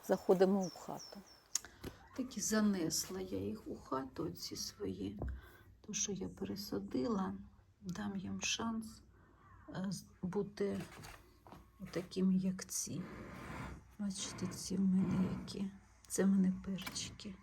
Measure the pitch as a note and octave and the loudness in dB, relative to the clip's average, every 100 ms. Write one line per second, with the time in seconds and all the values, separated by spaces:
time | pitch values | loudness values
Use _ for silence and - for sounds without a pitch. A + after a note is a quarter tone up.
0 | - F#3+ - F#3 F#3+ G3 F#3 - - D3 | 2 2 6 8 10 8 2 -4 -10 -10
1 | - G#3 - - _ - - - - - | -10 -16 -18 -20 _ -6 -6 -14 -14 -14
2 | - - B3+ - - A3 G#3 F#3+ D#3+ D#3 | -14 -8 -6 -4 0 4 4 2 0 0
3 | - F#3 F#3 F#3+ G3+ G#3+ - - - C3 | -2 -6 -4 -2 -4 -4 -8 -10 -4 -4
4 | C3+ - - - - - - - G3 F#3 | -4 -6 -6 -6 -8 -6 -8 -6 -6 -4
5 | F#3+ G#3 - - - - - - - G#3 | -6 -4 -6 -6 -12 -20 -20 -20 -8 -4
6 | - F#3 F#3 - G3 G3 - G3 G3 C4 | -2 -2 -6 -6 -6 -6 -4 -4 -2 0
7 | B3+ G3+ F#3+ G3 - - - _ G3 F3 | 2 2 0 -4 -10 -18 -20 _ -8 -4
8 | G#3 G3 G3 F#3+ - - A3+ A3+ A3 - | -4 -4 -4 -2 -2 0 0 -2 -4 -12
9 | - - - - - - - E3+ F#3+ E3 | -20 -20 -20 -20 -20 -20 -10 -4 -2 -4
10 | - - F#3 G3 G3+ - G3+ G3 - - | -8 -6 -2 0 -2 -2 -2 -2 -6 -12
11 | - - - - - - - - F#3+ E3 | -14 -16 -20 -20 -20 -20 -20 -14 -6 -6
12 | F#3 F#3+ F#3+ F#3 F#3 F#3 - - - - | -4 4 6 6 4 0 -4 -6 -4 -4
13 | - - - - - - - - - - | -6 -10 -10 -10 -10 -8 -8 -10 -16 -4
14 | G3+ F#3+ - - F#3 - - F#3 F#3+ F#3 | -4 -2 -6 -4 -4 -4 -2 4 6 6
15 | F3+ F#3+ F#3 - - - G3 - - - | 6 4 2 0 -4 -4 -4 -6 -20 -20
16 | - - G3 G3 F#3 F#3 G3 F#3+ - - | -4 4 6 8 6 4 -4 -4 -4 -6
17 | - - G3+ F#3 | -6 -8 -12 -12